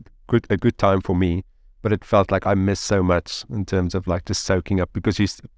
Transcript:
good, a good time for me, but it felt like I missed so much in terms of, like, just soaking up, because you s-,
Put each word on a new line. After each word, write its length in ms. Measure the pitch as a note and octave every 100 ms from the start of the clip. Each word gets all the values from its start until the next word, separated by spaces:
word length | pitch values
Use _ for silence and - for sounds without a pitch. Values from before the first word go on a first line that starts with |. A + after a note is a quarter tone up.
| - - -
good, 220 | A#2 -
a 80 | G2+
good 220 | A#2+ -
time 220 | G2+ F#2+
for 140 | - F2+
me, 300 | F2+ F2 - _ - _
but 100 | G#2
it 100 | G#2
felt 280 | - G#2 F#2+
like 160 | F#2+ G2
I 80 | G2+
missed 300 | G2 G2 -
so 180 | G2+
much 420 | F#2 F2 - - -
in 120 | G#2
terms 300 | F#2 F#2+ F2
of, 140 | F#2 F2
like, 180 | F2 -
just 180 | G2
soaking 380 | - F#2+ - F#2+
up, 80 | F2
because 280 | G2 G#2+ G2
you 60 | G2+
s-, 160 | - -